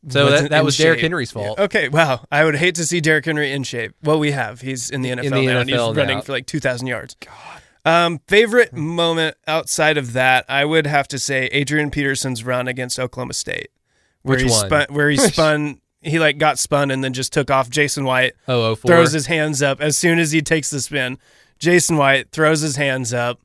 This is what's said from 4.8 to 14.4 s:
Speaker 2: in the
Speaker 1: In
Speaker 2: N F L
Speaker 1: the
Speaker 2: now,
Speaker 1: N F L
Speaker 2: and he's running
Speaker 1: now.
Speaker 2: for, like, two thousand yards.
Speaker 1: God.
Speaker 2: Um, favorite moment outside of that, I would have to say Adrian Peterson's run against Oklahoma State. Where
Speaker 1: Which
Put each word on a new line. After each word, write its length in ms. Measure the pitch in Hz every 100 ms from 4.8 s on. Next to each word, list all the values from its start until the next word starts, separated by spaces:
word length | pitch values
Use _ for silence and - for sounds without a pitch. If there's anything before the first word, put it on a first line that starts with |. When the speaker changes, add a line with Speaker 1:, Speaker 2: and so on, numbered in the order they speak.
| 117
Speaker 2:
in 100 | 139
the 80 | 127
Speaker 1:
In 80 | 127
Speaker 2:
N 80 | 139
F 60 |
L 60 | 131
Speaker 1:
the 60 | 131
Speaker 2:
now, 40 | 123
Speaker 1:
N 80 | 127
F 60 | 127
L 120 | 117
Speaker 2:
and 60 | 110
he's 20 |
running 200 | 135 117
Speaker 1:
now. 40 |
Speaker 2:
for, 100 | -
like, 120 | 131 131
two 140 | 156
thousand 260 | 135 123 127
yards. 300 | 117 - -
Speaker 1:
God. 400 | - - - - _ _ - 165 170
Speaker 2:
Um, 140 | 165 _
favorite 440 | 202 226 240 233
moment 640 | 123 147 170 170 165 160 - -
outside 500 | 160 - - 156 151
of 160 | 123
that, 320 | 120 127 127 -
I 160 | 135
would 220 | 147 160 147
have 220 | 139 139
to 100 | 135
say 280 | - 135 127
Adrian 420 | 139 143 151 147
Peterson's 540 | 147 139 135 131 120
run 240 | 117 127 127
against 320 | 127 127 -
Oklahoma 340 | 127 - 127
State. 360 | 131 - 50 - _ _ _ _ _
Where 140 | -
Speaker 1:
Which 60 | 131